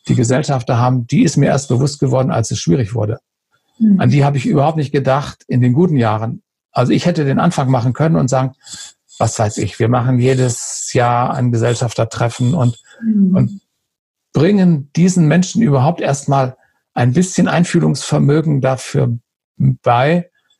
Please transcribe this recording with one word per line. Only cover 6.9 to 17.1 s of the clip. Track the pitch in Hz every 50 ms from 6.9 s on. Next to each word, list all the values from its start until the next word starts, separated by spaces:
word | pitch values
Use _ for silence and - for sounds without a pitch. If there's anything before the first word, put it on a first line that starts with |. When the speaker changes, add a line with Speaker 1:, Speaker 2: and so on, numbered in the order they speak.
Speaker 1:
ich | - 135 -
hätte | 175 175 160 147
den | 139 - -
Anfang | - 175 - - 135 127
machen | 135 127 117 127 120
können | - 147 160 160
und | 160 143 123
sagen, | 139 131 131 131 - _ _ - - - - - _ _ _ _ _ -
was | 120 117 - -
weiß | 110 104 -
ich, | - 110 104 - -
wir | 113 113
machen | 127 123 120 127 131 123
jedes | 120 131 135 127 127 123 117 - - - - - - - -
Jahr | 131 120 120 120 120 123 - -
ein | - 123 123
Gesellschaftertreffen | 120 113 113 120 123 - 123 117 - - 120 117 - - 117 117 - - 127 120 165
und, | 170 120 123 120 - _ _ - -
Speaker 2:
Mhm. | 226 220 214 202 196 180 185
Speaker 1:
und | - 127 - 202 - _ _ _ _ _ _ _ _ _ _ _ _ _ _ _
bringen | 131 147 185 208 202 185 175 165 143 - - _
diesen | 160 175 190 180 180 160
Menschen | 147 147 180 180 - - - -
überhaupt | 147 139 127 127 156 175 -
erstmal | - - 143 - - - 139 139 131 127 123 _ _ _ _ _ _ _ _
ein | - 123 127